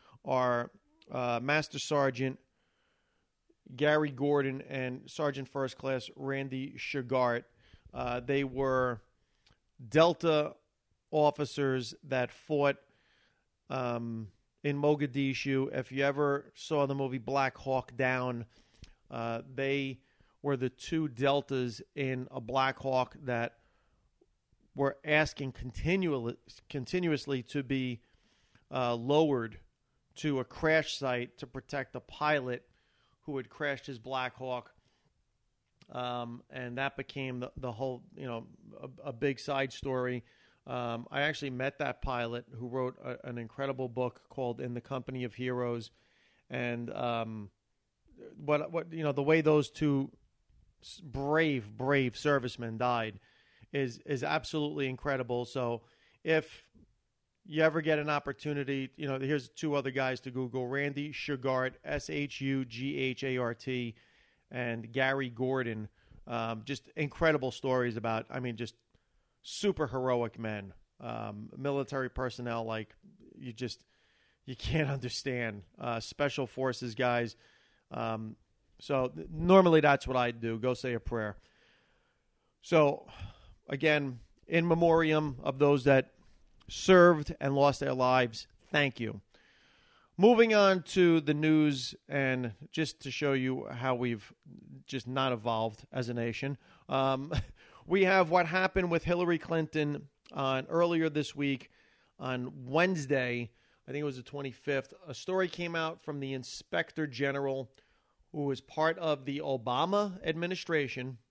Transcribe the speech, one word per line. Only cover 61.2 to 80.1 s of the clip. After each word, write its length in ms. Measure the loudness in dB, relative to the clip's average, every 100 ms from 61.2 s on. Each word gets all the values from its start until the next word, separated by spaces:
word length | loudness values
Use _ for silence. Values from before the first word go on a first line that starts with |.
| -6 -4 0 0 -2 -6
S 280 | -6 -6 -4
H 300 | -4 -4 -4
U 220 | -2 -2
G 340 | -2 -6 -6 -4
H 260 | -4 -4
A 140 | -4 -2
R 180 | -2 -4
T, 400 | -6 -6 -6 -10 _ _ _ _ -12
and 400 | -6 -4 -6 -4
Gary 380 | -2 0 0 -4
Gordon. 580 | -2 -2 0 -2 -4 -8 _ _ -18 -8
Um, 340 | -4 -4 -6 -8
just 240 | -10 -8 -6
incredible 560 | -4 2 4 4 0
stories 460 | -2 0 2 0 -2
about, 280 | -2 -4 -4
I 100 | -6
mean, 160 | -6 -6
just 200 | -8 -10 _ _ _ _ _ _
super 460 | -14 -2 0 0 -2
heroic 500 | -2 0 0 0 -4
men, 360 | -6 -6 -10 -16 _ -14
um, 500 | -10 -8 -8 -10 -14 -8
military 520 | -4 -2 -2 -4 -6
personnel, 560 | -4 -6 -6 -6 -4 -4
like, 280 | -6 -8 _ -20 -20 -20 -16
you 160 | -14
just, 260 | -8 -8 -8 _ _ _ _ _ _ -14
you 100 | -8
can't 340 | -2 0 0
<laughs> 80 | -2
understand, 640 | -6 -6 -4 -4 -4 -8 -14 -10
uh, 200 | -6 -6
special 460 | -6 -2 -2 -2 -6
forces 480 | -2 -2 -2 -6
guys. 420 | 0 2 2 0 -6 _ _ _ _ -12
Um, 440 | -6 -4 -6 -8 -14 _ _ _ -14
so 280 | -2 0 0
th-, 200 | -4 -10
normally 500 | 0 10 10 12 8
that's 260 | 8 4
what 100 | 2